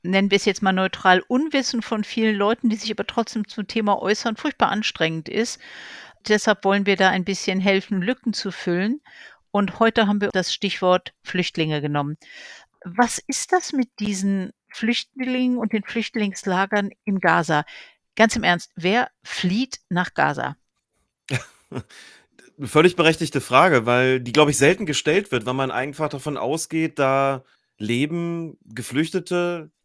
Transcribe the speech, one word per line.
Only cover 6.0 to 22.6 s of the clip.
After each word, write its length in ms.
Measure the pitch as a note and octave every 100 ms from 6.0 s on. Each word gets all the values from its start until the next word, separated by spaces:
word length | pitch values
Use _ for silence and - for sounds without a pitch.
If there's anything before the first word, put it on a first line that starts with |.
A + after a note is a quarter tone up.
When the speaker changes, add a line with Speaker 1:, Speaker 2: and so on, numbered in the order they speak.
| - _ -
Speaker 1:
Deshalb 380 | G#3+ - G3+
wollen 220 | G3 G3+ G3+
wir 100 | F#3+
da 140 | F#3+
ein 160 | F#3 F3+
bisschen 340 | F#3+ - F#3
helfen, 400 | G3 G3 - G3
Lücken 320 | F3+ B3+ A#3
zu 180 | - G3
füllen. 520 | - - F3 G3+ D4 - - - - _
Und 280 | G3+ F#3+ -
heute 280 | A3+ A3+ G3+
haben 160 | G#3
wir 80 | G#3
das 220 | F#3 F3
Stichwort 580 | - G3+ - F#3 F3+ - _
Flüchtlinge 600 | - F3+ E3+ - D#3 D3+
genommen. 340 | D3 D3 C#3+ D3+ - - - - _ _
Was 360 | F3 F3 A#3 - -
ist 260 | C4 -
das 200 | F#4 -
mit 160 | C#4 A#3+ -
diesen 520 | G#3 F#3+ G3 G3 F#3 _ _
Flüchtlingen 880 | - A3+ A#3 - C4+ B3+ B3+ B3+ B3
und 160 | A3
den 120 | G#3+
Flüchtlingslagern 1040 | - A#3 G#3+ A#3 G#3 F#3+ G3+ F#3 G3 G#3 G3+ -
in 160 | - F#3+
Gaza? 440 | F3 E3+ E3 D3+ - - - _ _ -
Ganz 180 | A3
im 80 | A3+
Ernst, 300 | F3+ F3 -
wer 340 | - F3+ A3+ B3+ _
flieht 560 | - - F#3 G3+ C4 - _
nach 240 | E3+ F3+
Gaza? 440 | - C#3+ C#3+ B2+ D3 _ _ _ _ _ _ -
Speaker 2:
<laughs> 80 | B2+ - _ _ B2+ - - - - _ _ - -